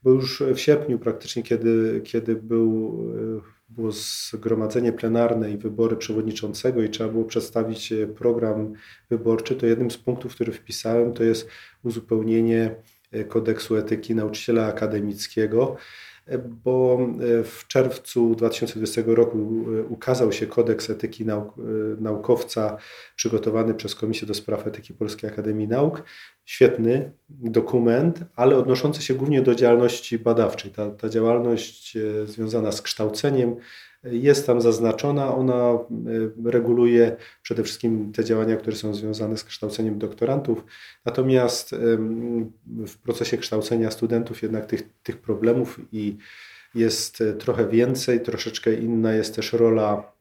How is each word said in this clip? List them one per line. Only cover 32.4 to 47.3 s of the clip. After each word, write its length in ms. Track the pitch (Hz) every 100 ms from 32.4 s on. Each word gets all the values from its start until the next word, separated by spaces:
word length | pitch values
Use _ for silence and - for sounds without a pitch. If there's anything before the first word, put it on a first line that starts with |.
| 110 117 107
z 100 | 104
kształceniem, 760 | - - 107 107 143 135 120 120 - - - _
e, 120 | 123 120
jest 300 | 139 143 -
tam 140 | 120
zaznaczona. 760 | 117 107 117 - 143 143 135
Ona, 200 | 123 131
e, 960 | 123 120 120 - 113 117 113 110 113 117
reguluje 680 | 120 117 120 120 117 113 113 - _
przede 200 | - 113
wszystkim 500 | 107 - 117 110 104
te 120 | 107
działania, 320 | 113 110 110 110
które 200 | - 107
są 180 | 107
związane 420 | 104 107 107 107 110
z 80 |
kształceniem 540 | - - 107 - 110 104
doktorantów. 640 | 104 - 117 135 - 110 - - - -
Natomiast, 680 | 120 127 131 131 120 - -
em, 800 | 117 117 113 113 113 120 117 113 - 120
w 320 | 117 104 -
procesie 400 | - 117 117 113
kształcenia 520 | - 110 104 117 113
studentów 520 | - 113 117 117 113
jednak 240 | 110 110 107
tych, 160 | - - _
tych 160 | - -
problemów 640 | - 107 113 123 - - -
i 240 | 110 104 104 - - - - _
jest, 460 | 117 113 110 - -
e, 120 | 110